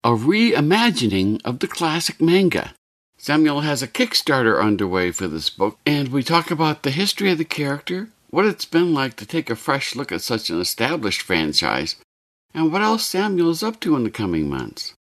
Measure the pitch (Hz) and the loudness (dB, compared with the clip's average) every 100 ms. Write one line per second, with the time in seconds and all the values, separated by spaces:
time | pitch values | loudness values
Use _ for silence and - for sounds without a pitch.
0 | 113 117 127 208 233 165 147 202 233 175 | 2 2 2 4 4 4 4 4 4 2
1 | 113 95 95 110 - 123 180 - 165 165 | 0 2 0 0 -4 -4 -6 -2 -2 -2
2 | - - 165 185 185 - - - _ _ | -4 0 4 4 4 0 -6 -14 _ _
3 | _ _ - 151 156 143 151 139 131 - | _ _ -2 2 2 2 -2 -2 -4 -2
4 | 247 - - 135 113 104 107 101 98 92 | 0 0 2 2 4 4 2 2 0 0
5 | 90 - 95 78 78 - 101 - - 147 | 0 -2 -4 -4 -6 0 -2 0 -2 0
6 | 135 139 123 165 165 156 156 147 143 139 | 0 -2 2 0 2 0 0 0 -2 -2
7 | 196 - 196 160 156 - 143 143 - 180 | -2 0 0 0 -2 -2 -2 -4 -6 -8
8 | 220 _ _ 160 208 170 - 165 175 151 | -8 _ _ 0 2 0 -2 2 2 2
9 | 135 - 104 165 147 113 - 139 - 117 | -2 -6 -6 -6 -4 -6 -2 -2 -4 -8
10 | 143 85 - 110 - 85 90 - 120 165 | -6 -6 -4 -4 -2 -4 -4 -2 -2 0
11 | 107 - - 87 78 73 73 62 85 - | -2 -4 -2 0 0 0 0 -2 -4 -8
12 | _ _ _ _ _ 156 160 180 214 220 | _ _ _ _ _ -2 0 0 0 0
13 | - 185 208 185 165 165 220 220 180 147 | -2 -2 0 2 0 0 -4 -4 0 0
14 | 110 - 101 82 73 69 57 - - _ | 0 -2 -2 0 -2 -4 -6 -10 -14 _